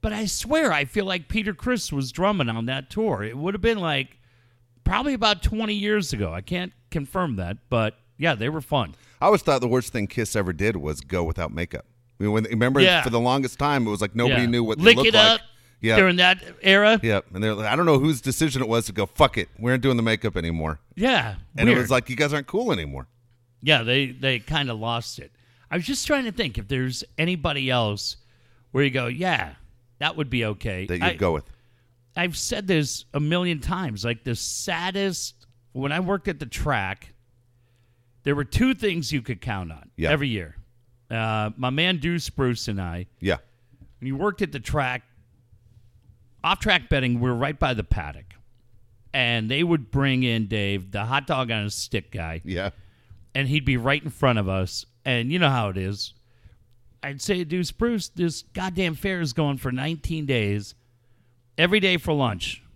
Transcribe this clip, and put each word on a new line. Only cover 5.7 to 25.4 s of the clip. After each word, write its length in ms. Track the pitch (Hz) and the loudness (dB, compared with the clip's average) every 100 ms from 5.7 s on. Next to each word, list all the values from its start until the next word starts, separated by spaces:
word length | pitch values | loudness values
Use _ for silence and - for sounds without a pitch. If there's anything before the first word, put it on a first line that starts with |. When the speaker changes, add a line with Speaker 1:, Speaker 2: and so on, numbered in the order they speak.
| 208 | 0
Speaker 1:
years 360 | 208 214 170 | 0 0 0
ago. 200 | 113 92 | -2 -4
I 80 | 85 | -4
can't 320 | 95 175 180 - _ | -6 -6 -6 -12 _
confirm 440 | 160 139 190 175 104 | -6 -4 -2 -2 -2
that, 220 | 87 104 _ | -4 -6 _
but, 260 | 120 110 - _ - | 0 0 -2 _ -2
yeah, 160 | 160 120 | 0 0
they 140 | 117 | -2
were 120 | 156 | -4
fun. 340 | 135 143 90 - - _ | -2 -2 -2 -8 -20 _
Speaker 2:
I 60 | 185 | 4
always 140 | 208 | 6
thought 180 | - 135 | 4 2
the 60 | 120 | 4
worst 240 | 127 - | 2 0
thing 140 | 120 101 | -4 -2
Kiss 280 | - 110 110 | -2 0 0
ever 160 | 92 | 0
did 220 | 80 104 95 | 0 0 0
was 240 | 73 76 | -4 -6
go 220 | 67 90 | -4 -2
without 300 | 82 85 82 | -2 -2 -4
makeup. 320 | 82 87 - - _ _ _ | -4 -6 -8 -14 _ _ _
I 40 | |
mean, 100 | 104 | 0
when, 100 | 107 110 | 2 0
remember, 360 | 113 123 135 | 2 2 6
Speaker 1:
Yeah. 200 | 185 175 | 6 4
Speaker 2:
for 60 | 127 | 2
the 80 | 117 | 2
longest 400 | 120 135 127 - | 2 2 0 -2
time, 280 | 147 143 113 | 0 2 0
it 20 | |
was 100 | 104 | 0
like 140 | 104 107 | -2 0
nobody 260 | 120 127 | 2 2
Speaker 1:
Yeah. 60 | 120 | 2
Speaker 2:
knew 160 | 120 | 2
what 160 | 113 110 | 2 4
they 40 | |
Speaker 1:
Lick 140 | 196 233 | 6 6
Speaker 2:
looked 100 | 226 | 6
Speaker 1:
It 40 | |
Speaker 2:
like. 260 | 220 220 226 | 6 6 4
Speaker 1:
Up 20 | - - _ _ | -4 -20 _ _
Speaker 2:
Yeah. 160 | - 214 | 2 4
Speaker 1:
during 220 | 190 175 | 4 4
that 260 | 180 185 - - | 4 4 -4 -2
era. 380 | 196 196 208 220 | 4 6 8 4
Speaker 2:
Yeah, 200 | 117 101 - | 4 0 0
and 80 | 92 | -2
they're 100 | 107 104 | -2 0
like, 120 | 107 | 0
I 40 | 131 | 2
don't 80 | 160 | 6
know 140 | 139 | 6
whose 200 | 147 135 | 4 0
decision 400 | 135 123 160 127 | -2 0 0 0
it 60 | 120 | 0
was 180 | 117 110 | 0 0
to 40 | |
go, 140 | 98 98 | -4 -4
"Fuck 320 | - 143 - | 2 2 2
it, 100 | 87 - | -6 -4
we 140 | 117 | -2
aren't 120 | 127 | 2
doing 120 | 131 123 | 2 2
the 60 | |
makeup 320 | 113 110 110 92 | 2 0 -2 -2
anymore." 420 | 82 82 78 78 _ - | -4 -2 -4 -6 _ -2
Speaker 1:
Yeah, 400 | 233 233 117 101 - - | 2 2 0 -8 -12 2
Speaker 2:
And 100 | 226 | 4
it 20 | |
Speaker 1:
weird. 80 | 247 | 4
Speaker 2:
was 80 | 170 | 4
like, 180 | 127 120 | 2 2
"You 60 | 123 | -2
guys 160 | 147 | 0
aren't 140 | 151 139 | 0 -2
cool 240 | 196 240 | -2 0
anymore." 340 | 113 73 67 65 _ _ _ _ _ | -2 -4 -8 -12 _ _ _ _ _
Speaker 1:
Yeah, 220 | 147 143 | 2 2
they, 240 | 113 131 135 | 4 2 0
they 320 | 127 131 123 | -2 -2 -2
kinda 340 | - 156 135 | -2 -2 -2
lost 460 | 110 113 117 - - | -4 -4 -4 -6 -14
it. 120 | - _ | -18 _